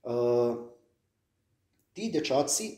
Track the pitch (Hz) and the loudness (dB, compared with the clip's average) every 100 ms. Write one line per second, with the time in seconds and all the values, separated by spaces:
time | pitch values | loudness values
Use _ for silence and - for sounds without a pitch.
0 | 120 120 120 120 120 120 120 - _ _ | -4 0 2 4 2 0 -10 -18 _ _
1 | _ _ _ _ _ _ _ _ _ - | _ _ _ _ _ _ _ _ _ -10
2 | 220 160 - 135 143 - 110 | -2 -2 2 2 2 -2 -4